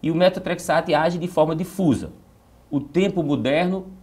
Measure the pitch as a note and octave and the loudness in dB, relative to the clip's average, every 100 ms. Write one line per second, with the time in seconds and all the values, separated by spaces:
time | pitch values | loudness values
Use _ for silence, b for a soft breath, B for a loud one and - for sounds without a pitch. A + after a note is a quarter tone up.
0 | D3 E3 F3+ F#3 F3+ E3+ - D#3+ E3 D3 | -2 4 2 2 -6 -6 0 0 2 2
1 | D#3+ F3 F3 E3+ D#3 E3 F3+ - F3+ G#2 | 2 0 -4 2 2 0 -6 0 2 2
2 | E2 - - _ _ _ _ C#3+ C#3+ E3+ | -2 -14 -20 _ _ _ _ -6 -2 0
3 | G3 F#3+ D3+ C#3+ A#2 D3 F3+ F#3+ F#3 - | 0 0 0 0 0 0 0 -2 -6 -18